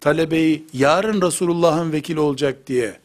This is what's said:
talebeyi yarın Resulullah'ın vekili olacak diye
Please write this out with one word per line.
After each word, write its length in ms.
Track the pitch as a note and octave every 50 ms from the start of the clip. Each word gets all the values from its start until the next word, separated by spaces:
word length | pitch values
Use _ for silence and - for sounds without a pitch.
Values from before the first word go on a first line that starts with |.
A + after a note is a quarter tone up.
talebeyi 680 | - D3 D3+ D#3+ E3 D3+ E3 D#3+ D#3+ D#3+ D3+ D3 - -
yarın 500 | - B2+ C3+ C#3+ D#3+ F#3 G3+ A3 G#3+ G3
Resulullah'ın 680 | F3+ E3+ - - F#3 E3+ E3+ E3+ E3+ E3 D3+ E3+ E3+ D#3+
vekili 280 | D#3 D3+ D3 E3+ D#3+ D#3
olacak 460 | D3+ D3 C#3 B2+ D3 C#3 C3 C3+ -
diye 340 | - C3 B2 A#2 G2+ F#2 -